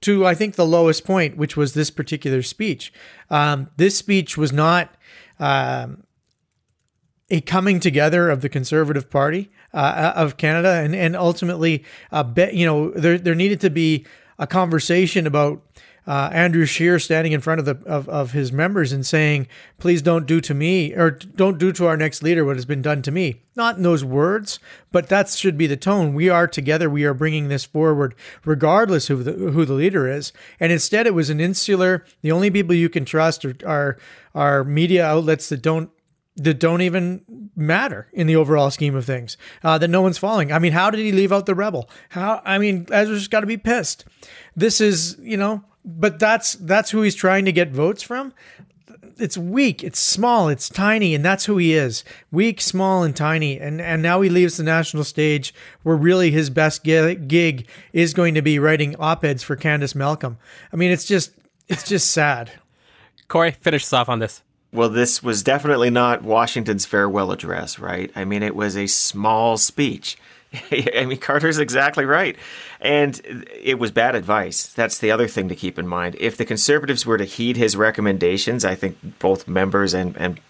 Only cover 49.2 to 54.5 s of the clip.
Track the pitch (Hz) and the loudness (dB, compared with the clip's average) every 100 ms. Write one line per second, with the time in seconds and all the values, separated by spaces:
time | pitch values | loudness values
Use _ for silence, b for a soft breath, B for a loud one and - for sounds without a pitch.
49.2 | 208 185 170 240 269 147 - - - 190 | -6 -6 -4 0 0 0 -6 -4 -2 0
50.2 | 240 233 165 139 - - 202 220 190 151 | 2 4 2 0 -4 -2 2 2 2 2
51.2 | 165 196 - 202 165 156 131 113 B B | 0 0 0 2 4 2 0 -4 B B
52.2 | B 156 226 208 - 185 190 190 165 139 | B 0 0 0 -4 0 2 2 0 0
53.2 | 151 160 151 135 147 156 170 160 165 180 | -2 0 -2 -4 -8 -8 -4 -2 2 2
54.2 | 196 175 180 | 4 4 2